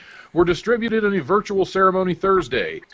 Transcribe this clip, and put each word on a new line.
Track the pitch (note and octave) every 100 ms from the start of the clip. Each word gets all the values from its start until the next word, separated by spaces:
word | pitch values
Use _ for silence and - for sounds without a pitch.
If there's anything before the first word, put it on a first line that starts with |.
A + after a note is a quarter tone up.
| - - -
were | D#3+ F3
distributed | E3+ G3+ A#3+ A3 A3
in | G#3
a | G3
virtual | C3 G3+ G3 G3
ceremony | F3 F#3+ F#3+ F#3 F#3
Thursday. | F3 G3 F#3+ C3 B2 E2+ D#2+ -